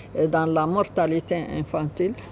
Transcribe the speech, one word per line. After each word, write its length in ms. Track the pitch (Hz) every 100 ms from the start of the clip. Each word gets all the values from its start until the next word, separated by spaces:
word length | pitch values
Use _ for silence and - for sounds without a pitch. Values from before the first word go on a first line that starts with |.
| - -
euh, 100 | 160
dans 180 | 160 160
la 200 | 160 156
mortalité 800 | 196 196 - 160 165 - 175 147 151
infantile 560 | 151 156 151 - 185 247 -